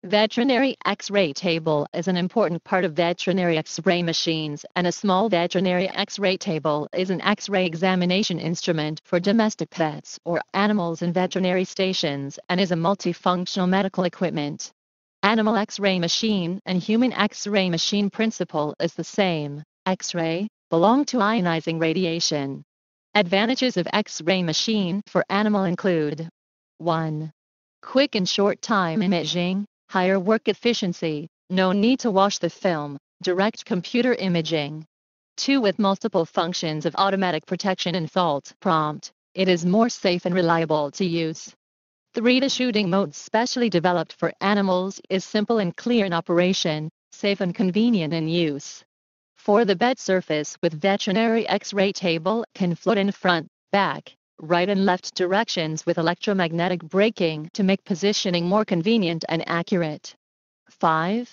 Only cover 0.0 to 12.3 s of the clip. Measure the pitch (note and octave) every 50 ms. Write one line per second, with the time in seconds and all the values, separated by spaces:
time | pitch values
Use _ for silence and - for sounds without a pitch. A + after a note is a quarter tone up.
0 | - F#3 G3+ G#3 G#3+ A3 - A#3+ A#3+ C#4 B3+ A3+ C4+ C4+ - _ - - G3+ -
1 | - - G3 G3+ F#3+ D3+ C#3 - - F#3 E3 E3 D#3+ D#3+ D3+ D3 D3 - - F3
2 | E3+ F#3+ F#3 F3 F3 F3+ - A#3 G#3 D#3 E3+ D#3+ _ - G3+ F#3 F#3+ E3+ D3 E3
3 | E3+ E3+ F3+ - - F#3+ F3 F#3+ F3+ F3 E3 D#3 D#3 - - - D#3+ F#3+ F3 F3
4 | F3 E3 D#3+ - - E3+ D#3+ D#3+ D#3 D3+ D3 D3 - - _ F3 F3 F3 E3 -
5 | - G3+ F#3 F#3 G#3+ A3+ F#3 E3+ F3 F3 - F3+ F#3+ F#3 F3+ F3+ F#3+ - - -
6 | G3+ - - - G3+ F#3 G3 F3+ - G3 D#3+ D#3 C#3 D#3 D3 D3+ D3 - - -
7 | F#3 F#3 F#3 D#3+ - G3 G#3 - - - G3 F#3 F#3 F3 D#3+ D#3+ F3+ F#3+ F#3 F#3
8 | F3 F3+ F3+ F#3+ G#3+ - F#3 D#3 - D#3+ F3 - - - E3 D#3 D3+ D3+ D#3 -
9 | _ - - F3 F3+ G3+ G3+ A3+ G#3+ G#3+ - - E3 - - - E3 D#3 D3 D3+
10 | - - - - _ E3 E3+ D#3 - _ - F#3+ G3+ G#3 G#3+ G#3 F3 E3+ E3 D#3+
11 | E3+ F3 E3 F#3 F3+ F3+ - F#3+ F#3 F3+ F3+ F#3 F#3 - - - F#3+ F#3+ F3+ -
12 | - D#3 C#3+ C#3 C#3 C#3